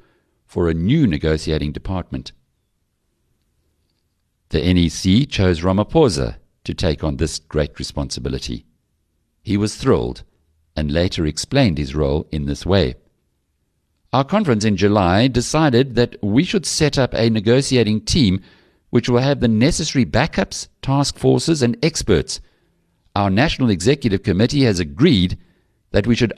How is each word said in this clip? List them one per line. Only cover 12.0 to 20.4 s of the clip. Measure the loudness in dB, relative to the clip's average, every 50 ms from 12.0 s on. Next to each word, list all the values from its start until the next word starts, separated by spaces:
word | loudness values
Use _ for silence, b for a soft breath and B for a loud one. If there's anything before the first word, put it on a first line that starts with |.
| 0 0 0 -2 -4 -6
in | -6 -6 -4
this | -6 -6 -6 -2
way. | 0 2 2 2 0 -4 -8 _ _ _ _ _ _ _ _ _ _ _ _ _ _ _ _ _ _ _ _ _ _ -2
"Our | -2 0
conference | 2 0 0 2 2 2 2 2
in | 0 0 2
July | 2 2 4 4 4 4 4 2 2 2
decided | 0 -2 -2 0 0 2 2 4 4 2 2 2 0
that | -2 -2 -2 -2 -8
we | -4 0 0 0
should | 0 0 -2 -4 -4
set | -4 -2 0 -2 0 2
up | 0 -2 0
a | 0 0 0 2
negotiating | 0 0 2 2 2 2 2 2 2 2 2 2 0 -2
team | -2 0 2 2 4 2 2 -2 b b b b b b b b b b
which | -2 0 0 2
will | 0 2
have | 2 0 0 0
the | 0 0
necessary | 2 2 2 2 0 -2 -4 -2 0 0 0
backups, | 2 0 -2 -2 0 -2 -4